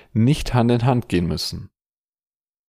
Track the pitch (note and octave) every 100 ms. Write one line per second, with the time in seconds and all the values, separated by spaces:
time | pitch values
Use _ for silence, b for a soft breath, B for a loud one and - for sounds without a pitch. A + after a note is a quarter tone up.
0 | B A2 A#2 D3+ - B2+ A#2+ A#2+ B2 B2+
1 | - F2 F2 - - - F#2+ _ _ _
2 | _ _ _ _ _ _